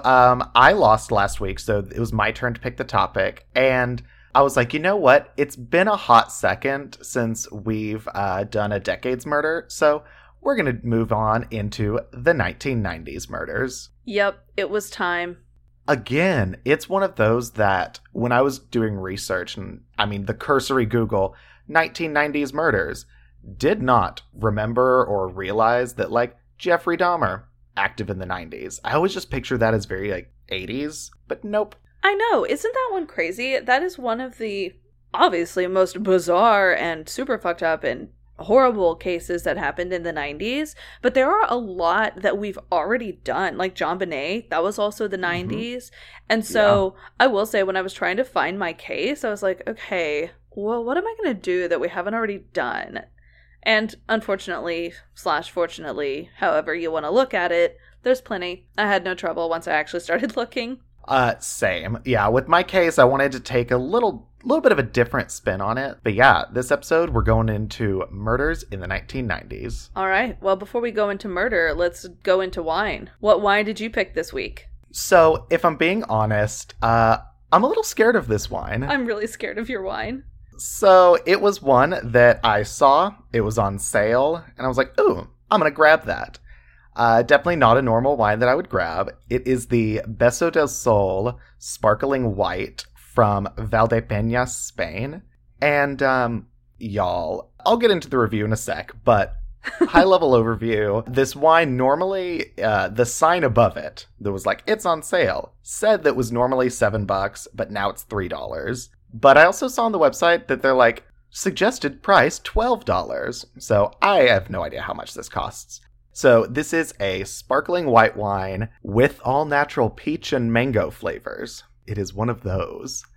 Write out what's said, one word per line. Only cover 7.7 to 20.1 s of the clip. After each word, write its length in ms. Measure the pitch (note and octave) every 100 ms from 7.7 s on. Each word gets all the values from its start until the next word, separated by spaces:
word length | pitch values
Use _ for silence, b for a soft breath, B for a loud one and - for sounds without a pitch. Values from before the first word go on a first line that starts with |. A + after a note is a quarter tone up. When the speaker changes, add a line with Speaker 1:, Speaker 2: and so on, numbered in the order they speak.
| A2 G#2+ G#2+ -
Speaker 1:
uh, 300 | - G2+ F#2 G#2+
done 260 | G#2+ G#2
a 80 | G#2
decade's 460 | F#2 F2 B2+ B2+ D3
murder, 400 | D3 D#3 E3 -
so 360 | - D3+ D3+ b b b b
we're 140 | C#4 B3
gonna 240 | C#3+ A#2+
move 280 | A#2+ A2+ A2+
on 360 | G#2+ A2 A2+ A#2+
into 480 | A2 G#2 - G#2 A2+ -
the 200 | A#2+ C#3
nineteen 480 | D#3+ F2+ - C#3+ A#2+
nineties 480 | F#2+ E2 D2 D2 -
murders." 600 | E2+ D2 F#2+ C3 - - _ -
Speaker 2:
Yep, 320 | G3+ G3+ - _ -
it 120 | F#3
was 200 | G#3 G3+
time. 480 | - F3+ F3 F3 F3 _ _ _ _ -
Speaker 1:
Again, 720 | C3+ G#2 C#3 F#3 D3 F#2 -
it's 240 | B2 D#3 -
one 160 | G3
of 120 | F#3+ -
those 360 | A2 A#2+ A#2+
that 480 | - G2+ F#2 - - _
when 180 | - A#2+
I 100 | B2
was 180 | C#3 C3
doing 360 | - A#2+ A2 G2
research, 640 | F#2+ G2 - F#2 F2+ -
and, 240 | F#2+ F#2 _ -
I 80 |
mean, 200 | G#2